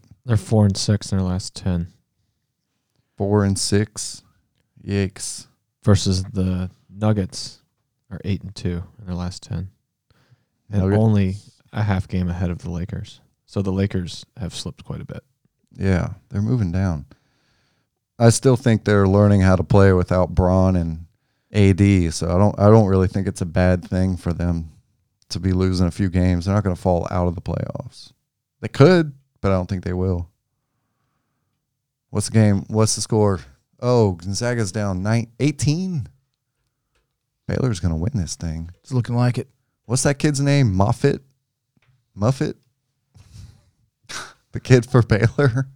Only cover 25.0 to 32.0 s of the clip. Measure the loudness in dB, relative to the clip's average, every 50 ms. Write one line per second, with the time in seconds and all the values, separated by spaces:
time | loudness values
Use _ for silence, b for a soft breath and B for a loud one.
25 | _ _ _ _ _ _ -10 -4 -2 0 0 2 0 0 2 2 0 0 0 -2
26 | -2 0 0 2 2 2 2 0 0 0 0 0 0 -2 -4 -2 0 0 0 0
27 | -2 -2 -2 -2 -2 -2 -4 -6 -8 -6 -6 -6 -6 -6 -8 -12 -14 -14 -20 -20
28 | -20 -20 _ _ _ _ _ _ _ _ _ _ -12 -8 2 4 6 6 6 4
29 | 2 0 -6 -12 _ _ _ _ -2 -2 0 -2 -2 -4 -6 -6 -4 -4 -4 -2
30 | -2 -2 -2 -2 -4 -10 _ _ _ _ _ _ _ _ _ _ _ _ _ _
31 | _ _ _ _ _ _ _ _ _ _ _ _ _ _ _ _ _ _ _ _